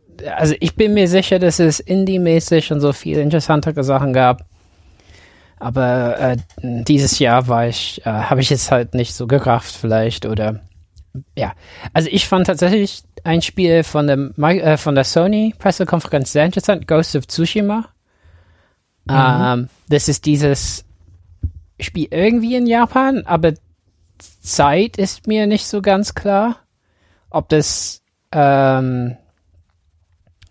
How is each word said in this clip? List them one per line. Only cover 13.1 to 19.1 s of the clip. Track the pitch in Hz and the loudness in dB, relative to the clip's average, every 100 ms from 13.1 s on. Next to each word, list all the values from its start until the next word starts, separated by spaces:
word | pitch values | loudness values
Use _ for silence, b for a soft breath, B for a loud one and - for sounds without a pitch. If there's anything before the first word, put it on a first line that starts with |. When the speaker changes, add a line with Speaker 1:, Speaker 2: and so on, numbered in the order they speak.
| - | -12
Speaker 1:
ein | 170 165 | -2 -2
Spiel | - - 180 165 | -2 -2 2 2
von | 156 151 147 | 2 -2 0
der | 139 | 0
Mi-, | 139 - 151 185 | -2 -2 0 2
äh, | 156 156 | 2 0
von | 156 | 0
der | 139 | 0
Sony | 131 165 180 214 220 - | 2 2 2 2 0 0
Pressekonferenz | 196 - 185 170 - 147 131 | -2 0 0 -2 0 -2 0
sehr | 147 | 0
interessant, | 160 185 - 185 - | 2 0 -2 -2 0
Ghost | 156 165 151 | 0 0 -4
of | - | -4
Tsushima. | - 165 214 202 214 226 _ _ _ _ _ _ _ _ _ _ _ | -4 -2 0 -2 -2 -6 _ _ _ _ _ _ _ _ _ _ _
Speaker 2:
Mhm. | - | -2